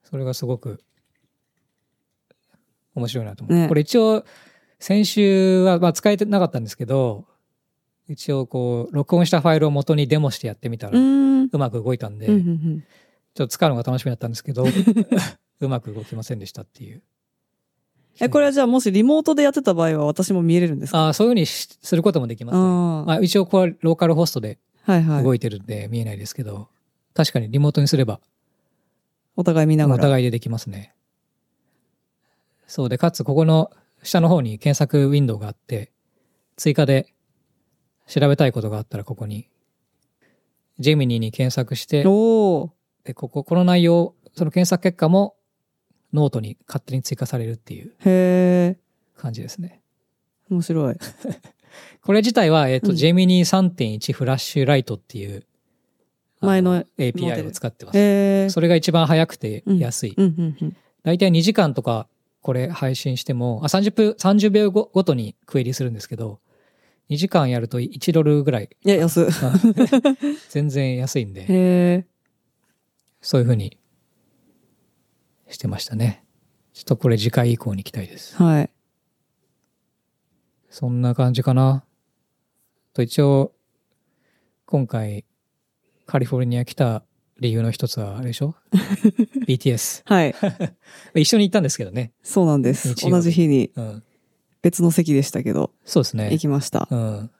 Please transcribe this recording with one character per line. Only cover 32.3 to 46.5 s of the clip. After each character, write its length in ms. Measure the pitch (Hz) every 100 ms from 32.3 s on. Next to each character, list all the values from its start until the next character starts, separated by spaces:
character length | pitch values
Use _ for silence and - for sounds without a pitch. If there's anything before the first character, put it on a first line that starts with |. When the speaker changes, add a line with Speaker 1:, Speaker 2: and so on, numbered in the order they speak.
| _ _ _ _
Speaker 1:
そ 180 | -
う 40 | 123
で、 100 | 123
か 120 | 170
つ 120 | -
こ 100 | 117
こ 100 | 143
の 260 | 160 160 160 _ _ _
下 180 | - 180
の 80 | 165
方 140 | 170
に 160 | 120 107
検 180 | 147 139
索 300 | 147 147 139
ウ 40 |
ィ 120 | 143
ン 40 | 131
ド 80 |
ウ 40 | 104
が 100 | 104
あ 20 |
っ 40 |
て、 380 | - - 110 107 _ _ _ _ _ _ -
追 180 | 156
加 120 | 147 139
で 260 | 135 - _ _ _ _ _ _ _ _ _ _
調 140 | - 147
べ 80 | 139
た 100 | 139
い 60 |
こ 100 | 117
と 80 | 107
が 80 | 107
あ 20 |
っ 40 |
た 140 | 113 101
ら 60 |
こ 100 | 98
こ 120 | 110 107
に、 220 | 104 - _ _ _ _ _ _ _ _ _ _ _ _ -
ジ 140 | 139
ェ 40 | 151
ミ 100 | 127
ニ 100 | 117
ー 20 |
に 140 | 113
検 220 | - 127
索 200 | 131 123
し 120 | 131 -
て、 180 | 147 185
Speaker 2:
お 600 | 202 226 226 202 160 170
ー。 40 | _ _ _
Speaker 1:
で、 100 | -
こ 140 | 127 127
こ、 160 | 147
こ 100 | -
の 100 | 170
内 200 | 180 180
容、 300 | 170 170 170 _ _
そ 100 | -
の 60 | 160
検 180 | 180 180
索 140 | 175
結 140 | 185 175
果 120 | 160
も 280 | 185 202 _ _ _ _ _ _ _ _
ノ 140 | 147 147
ー 40 |
ト 100 | 123
に 160 | 107